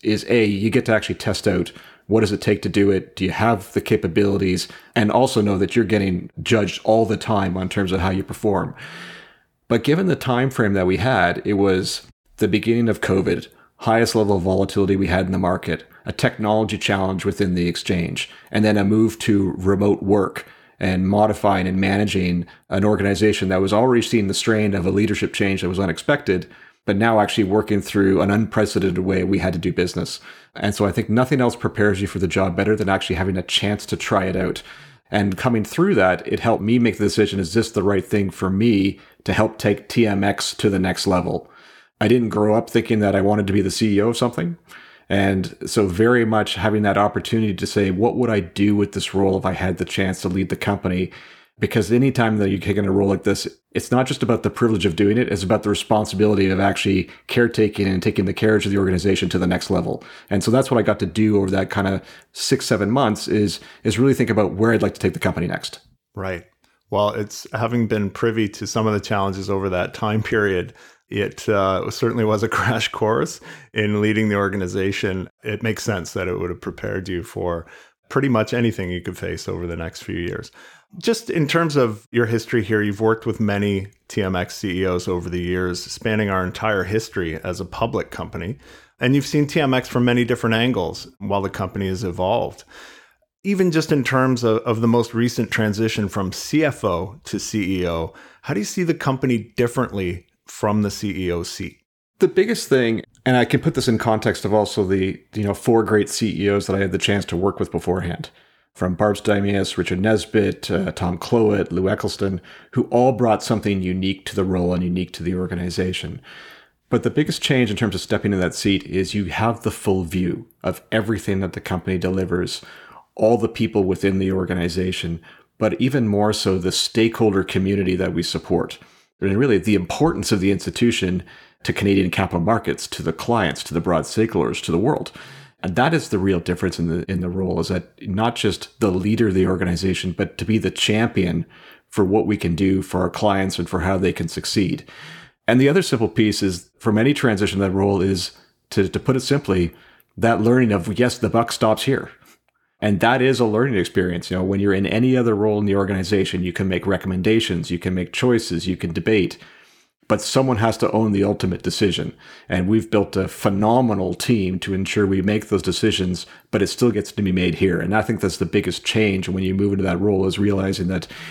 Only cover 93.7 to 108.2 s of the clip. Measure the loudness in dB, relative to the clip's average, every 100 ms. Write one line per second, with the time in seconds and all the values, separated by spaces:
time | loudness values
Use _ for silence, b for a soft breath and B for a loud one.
93.7 | 2 2 0 2 2 2 2 2 0 0
94.7 | 0 2 2 2 0 0 0 -2 0 0
95.7 | 0 -2 0 -2 -2 -4 -6 -2 0 0
96.7 | 0 -2 -2 -4 -12 -8 -8 -4 -4 -2
97.7 | -2 -2 -2 -6 B B B -6 -6 -4
98.7 | -4 -2 -2 -2 -2 0 -2 -4 -2 -2
99.7 | 0 -4 -2 -4 -6 -12 _ -20 -4 0
100.7 | 2 0 -2 -6 -4 -2 -4 -6 -10 -12
101.7 | -12 _ _ _ _ 2 2 0 -2 0
102.7 | 2 2 0 -6 _ 2 4 4 2 0
103.7 | 0 0 0 2 0 0 -2 2 2 2
104.7 | 0 0 2 0 -4 _ -4 -4 -2 4
105.7 | 4 4 2 2 -2 -2 0 0 0 0
106.7 | -2 0 -2 0 0 0 -2 -2 -2 -4
107.7 | -4 -2 -2 -4 -8